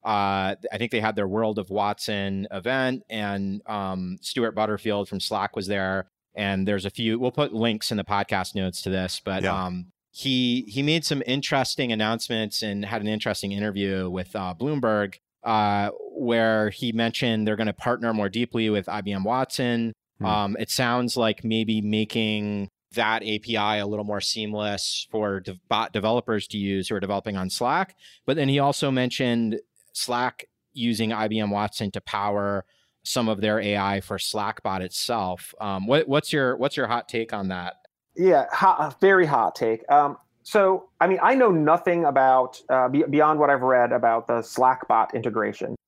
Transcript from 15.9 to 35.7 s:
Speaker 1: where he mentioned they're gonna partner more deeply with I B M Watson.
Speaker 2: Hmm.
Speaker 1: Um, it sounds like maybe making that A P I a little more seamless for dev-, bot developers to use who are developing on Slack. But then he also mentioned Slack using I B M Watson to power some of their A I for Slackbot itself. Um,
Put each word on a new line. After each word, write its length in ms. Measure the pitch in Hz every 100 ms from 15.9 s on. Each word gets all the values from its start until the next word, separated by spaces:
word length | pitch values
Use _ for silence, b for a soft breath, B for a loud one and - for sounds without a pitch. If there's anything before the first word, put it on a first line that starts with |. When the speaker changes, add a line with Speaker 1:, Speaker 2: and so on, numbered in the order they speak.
| - -
Speaker 1:
where 580 | - 120 117 113 110 107
he 220 | - 123
mentioned 540 | 113 117 - 123 110 107
they're 100 | 107
gonna 160 | 110
partner 400 | 98 123 123 117
more 140 | 110 101
deeply 420 | 104 120 120 110
with 180 | 104 92
I 120 | 101
B 120 | 98
M 120 | 98
Watson. 680 | 98 127 131 - 123 117 117 110 _ _
Speaker 2:
Hmm. 80 | 107
Speaker 1:
Um, 300 | 107 101 104
it 100 | 107
sounds 460 | - 123 123 123 123
like 260 | 113 107
maybe 380 | 110 110 110 110
making 880 | 104 107 107 117 110 107 104 101 98 _ _
that 300 | - 110 113
A 160 | 107 107
P 160 | 117 110
I 200 | 104 107
a 100 | 101
little 180 | 107
more 160 | 104 101
seamless 880 | - 113 107 107 104 101 - - -
for 300 | 110 104 98
dev-, 200 | 92 92 _
bot 240 | 107 113
developers 540 | 110 107 120 - 107 -
to 100 | 107
use 300 | 98 98 92
who 60 |
are 60 | 104
developing 360 | 95 101 107 98
on 140 | 92
Slack. 460 | - 120 160 190 _ b b
But 120 | - 156
then 120 | 135
he 100 | 139
also 320 | 139 135 143
mentioned 680 | 131 127 - 127 117 113 107 - _ _
Slack 540 | - - 120 123 - - _ _
using 400 | 139 120 110 113
I 160 | 110 110
B 120 | 110
M 100 | 104
Watson 400 | 101 104 - 104
to 80 | 98
power 640 | - 104 104 101 101 101 - _ _ _
some 260 | - 135 113
of 100 | 104
their 180 | 107 107
A 180 | 104 101
I 220 | 98 98
for 180 | - 98
Slackbot 640 | - 107 101 - - 95
itself. 720 | 92 - - 117 92 - - -
Um, 260 | 104